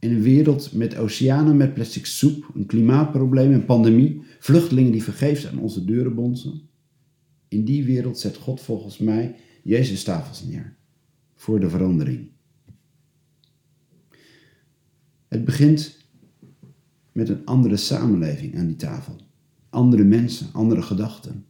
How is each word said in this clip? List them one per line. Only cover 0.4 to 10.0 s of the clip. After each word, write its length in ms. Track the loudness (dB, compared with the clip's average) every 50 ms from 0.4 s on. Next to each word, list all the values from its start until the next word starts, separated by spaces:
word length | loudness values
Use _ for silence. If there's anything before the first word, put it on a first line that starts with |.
| 6 4 2 0 -2 -6 -6
met 240 | -4 -4 -4 -4 -4
oceanen 600 | -6 -6 -4 -2 0 0 2 2 4 4 4 4
met 160 | 4 2 0
plastic 320 | -4 -8 -8 -8 -10 -10
soep, 460 | -10 -6 0 0 0 0 0 -10 -14 -8
een 100 | -8 -8
klimaatprobleem, 880 | -2 0 2 2 4 4 4 2 2 0 -2 0 2 2 2 4 4
een 140 | 4 2 2
pandemie, 560 | 2 2 4 6 6 6 6 4 2 0 -4 -14 -18 -20 _
vluchtelingen 520 | 0 4 4 4 4 4 2 2 4 4
die 120 | 2 0 -2
vergeefs 440 | -6 -6 -2 -2 -2 -2 -2 -4 -8
aan 120 | -10 -8
onze 260 | -8 -6 -6 -6 -4
deuren 300 | -2 -2 -2 -2 -2 -4
bonzen. 460 | -4 -4 -4 -4 -6 -8 -12 -14 -14 -18 _ _ _ _ _ _ _ _ _ _ _ _ _ _ _ _ _
In 180 | -6 -4 -2
die 180 | -2 -2 -2 0
wereld 340 | -2 -2 -2 -2 -4 -6 -6
zet 180 | -8 -10 -10 -8
God 240 | -10 -10 -10 -10
volgens 360 | -8 -8 -8 -8 -8 -14 -10 -4
mij 380 | -2 -2 0 -2 -2 -6 -8 -14 _ _ _ _
Jezus 420 | _ -2 0 0 2 0 -2 -6